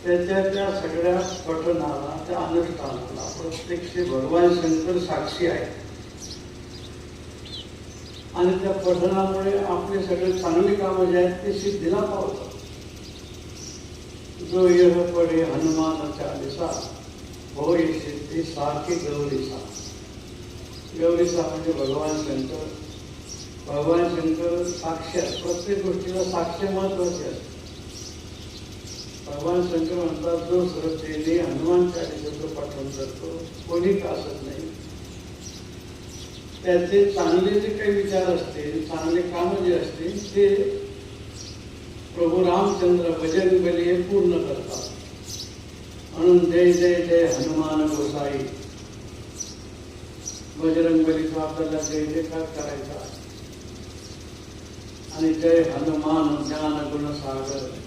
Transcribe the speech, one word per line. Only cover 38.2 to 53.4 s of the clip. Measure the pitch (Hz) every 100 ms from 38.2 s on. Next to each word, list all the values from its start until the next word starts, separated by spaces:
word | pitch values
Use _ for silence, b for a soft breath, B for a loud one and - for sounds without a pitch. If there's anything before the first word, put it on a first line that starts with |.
असतील, | 180 165 - 151 147 160 -
चांगले | 160 160 170
कामं | - 175 180 190 180
जे | 165
असतील, | - - 165 208 - 196
ते | 202 196 - - - - - - - - - - - - - - - 170
प्रभू | 170 175
रामचंद्र | 180 180 202 196 180 175 170
बजरंग | 160 160 170 190 180
बली | 175 170
हे | 175 180
पूर्ण | 180 196 180
करतात." | 170 - - - - - - - - - - - - - - - - -
म्हणून | - 175 180 170
जय | 170 180
जय | 175 180 175 170
जय | 170 165
हनुमान | - 156 156 156 156
गोसाई, | 151 147 143 147 143 139 135 - - - - - - - - - - - - - - - - - - - - 147
बजरंग | 160 160 165 160
बलीचा | 160 156 160 160
आपल्याला | 156 165 156 156
जय | 151 156 151
जयकार | 160 156 160
करायचा. | 160 151 147 139 135 143 143 - - -